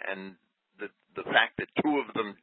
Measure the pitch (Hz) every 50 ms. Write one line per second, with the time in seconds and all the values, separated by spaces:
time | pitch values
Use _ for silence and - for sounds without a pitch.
0 | - - 95 95 95 95 92 - _ _ _ _ _ _ _ - 110 98 _ _
1 | _ _ - 98 90 - - 110 113 - - - 98 - - - - 151 143 139
2 | 120 107 - 113 107 104 101 -